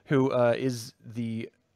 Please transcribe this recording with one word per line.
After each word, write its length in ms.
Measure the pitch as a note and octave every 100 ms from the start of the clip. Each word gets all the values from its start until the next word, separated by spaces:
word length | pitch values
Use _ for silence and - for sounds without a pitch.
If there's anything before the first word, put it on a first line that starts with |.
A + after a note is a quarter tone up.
| -
who, 220 | C#3 C3
uh, 240 | B2+ A#2+ -
is 360 | C3 A#2+ A2+ - A#2
the 440 | A2+ A2+ A2+ A#2 _ _